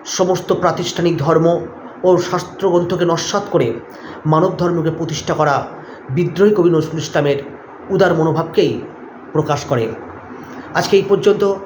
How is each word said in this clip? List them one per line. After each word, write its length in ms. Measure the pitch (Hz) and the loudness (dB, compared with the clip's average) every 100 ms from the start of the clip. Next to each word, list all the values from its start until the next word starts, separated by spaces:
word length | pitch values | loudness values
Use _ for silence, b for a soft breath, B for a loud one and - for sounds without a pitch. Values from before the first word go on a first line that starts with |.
সমস্ত 480 | - - 180 175 - | -6 0 2 0 0
প্রাতিষ্ঠানিক 640 | 185 175 156 - - 165 160 | 2 2 0 -4 0 0 2
ধর্ম 500 | 143 160 165 170 - - - - | 2 4 4 2 -2 -14 -16 -2
ও 160 | 185 175 | 4 4
শাস্ত্রগ্রন্থকে 840 | - 180 - - 190 175 175 180 | 2 -4 -6 -2 2 2 2 0
নস্যাৎ 380 | 170 165 - 202 196 | 2 0 0 -4 -2
করে 220 | 175 - - - B B B 156 | -2 -2 -4 -12 B B B 2
মানব 280 | 156 180 - | 2 2 0
ধর্মকে 320 | 175 170 160 | 0 0 -2
প্রতিষ্ঠা 440 | 160 156 151 - | -2 -6 -6 -4
করা 320 | 151 151 135 - - B B - | 0 2 2 -2 -12 B B -4
বিদ্রোহী 440 | 135 175 170 208 | 0 0 4 4
কবি 160 | 202 175 | 6 4
নজরুল 280 | 160 156 160 | 4 0 -6
ইসলামের 380 | 147 165 147 139 - - - - - | -2 0 2 0 -4 -16 -18 -18 -4
উদার 240 | 190 185 | 2 4
মনোভাবকেই 680 | 160 160 147 160 - 151 113 - - - - - | 4 2 0 0 2 2 0 -8 -14 -18 -18 -4
প্রকাশ 320 | 151 156 139 | -2 0 -2
করে। 240 | - 127 110 107 - - - B B B B | 0 0 0 -6 -14 -16 -16 B B B B
আজকে 220 | - 175 202 | -4 2 2
এই 60 | 196 | 4
পর্যন্ত 460 | 202 208 202 202 196 | 4 4 4 2 0